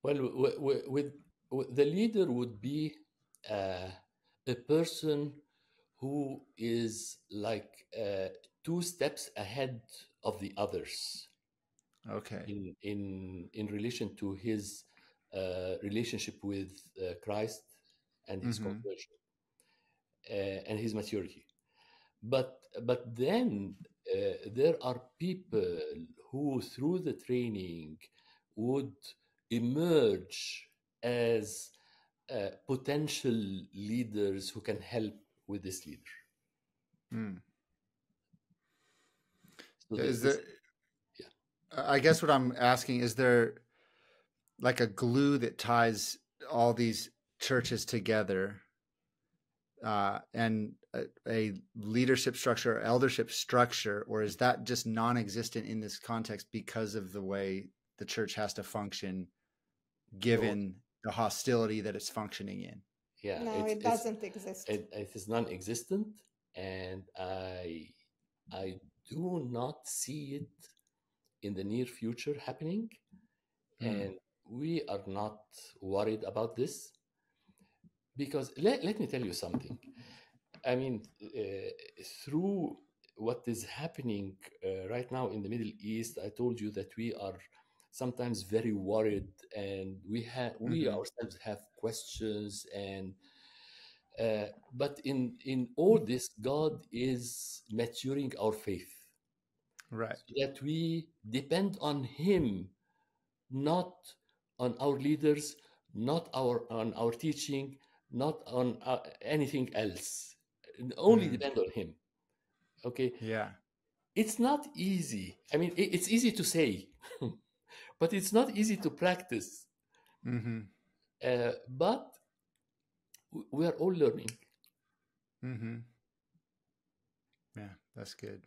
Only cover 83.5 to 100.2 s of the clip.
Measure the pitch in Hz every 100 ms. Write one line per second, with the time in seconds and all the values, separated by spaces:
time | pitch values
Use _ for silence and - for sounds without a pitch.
83.5 | 110 98 - 160 - 123 101 95 95 -
84.5 | - 95 95 95 120 127 127 120 107 98
85.5 | 117 107 - 104 110 113 - 98 - 123
86.5 | 120 107 101 95 - 117 - 98 90 -
87.5 | - _ _ _ - 127 123 123 107 95
88.5 | 110 113 104 95 107 110 101 95 - -
89.5 | 107 98 98 95 95 92 113 117 127 120
90.5 | - 117 165 131 104 98 - 110 - 113
91.5 | 101 - - 113 110 - - 110 104 104
92.5 | 104 - 101 98 98 95 92 _ _ -
93.5 | - - - - - _ 120 113 107 104
94.5 | - _ 127 143 143 131 135 123 - -
95.5 | 131 123 - 175 - 104 123 - - 107
96.5 | 147 156 156 - 117 127 123 117 - -
97.5 | - - 110 117 - 131 139 135 - 107
98.5 | 107 - 90 - - - _ _ _ _
99.5 | _ _ - _ 110 113 -